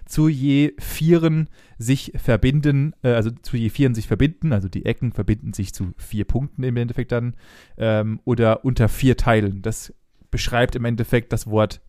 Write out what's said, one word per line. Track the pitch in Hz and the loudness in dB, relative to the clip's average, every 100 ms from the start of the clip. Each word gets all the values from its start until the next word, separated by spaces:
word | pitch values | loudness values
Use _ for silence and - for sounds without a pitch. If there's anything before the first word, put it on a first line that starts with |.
| - | -6
zu | - 156 | 2 2
je | 139 139 139 147 - | 2 2 2 2 -2
vieren | - - 156 170 160 156 156 - _ - | -10 -2 4 4 4 0 -2 -8 _ -10
sich | 113 135 - - | -2 -2 -2 -4
verbinden, | - 113 127 147 147 139 151 - | 0 2 4 2 2 2 -2 -2
äh, | 131 | 0
also | 117 110 | 2 0
zu | 120 - 120 | -4 -6 -4
je | 113 | -2
vieren | - 135 117 | 2 0 0
sich | - | -2
verbinden, | 98 143 - 160 | 0 0 0 -2
also | 107 95 | 0 -2
die | - - | -4 -4
Ecken | 117 120 | -2 -2
verbinden | 110 101 107 117 | -2 -2 -2 -2
sich | - 95 | -8 -8
zu | - 92 - | -6 -10 -10
vier | - 101 98 | -10 -6 -2
Punkten | 120 143 - | -2 -4 -6
im | 127 120 | -4 -2
Endeffekt | 120 117 123 | -4 -4 -4
dann, | 120 120 - - - - - | -2 -4 -8 -18 -20 -20 -4
ähm, | 113 107 110 110 - | 0 2 0 -4 -2
oder | 117 110 113 131 | 2 4 2 0
unter | 127 110 | 2 2
vier | - 127 117 | 4 2 4
Teilen. | - 110 101 98 | 4 4 2 -2
Das | 107 113 - - _ _ - | -6 -8 -12 -20 _ _ -8
beschreibt | 117 - 120 123 127 | -4 -2 0 0 0
im | |
Endeffekt | 117 117 113 123 - | -2 -2 0 0 0
das | 110 113 | -6 0
Wort | 107 107 - | 2 2 -2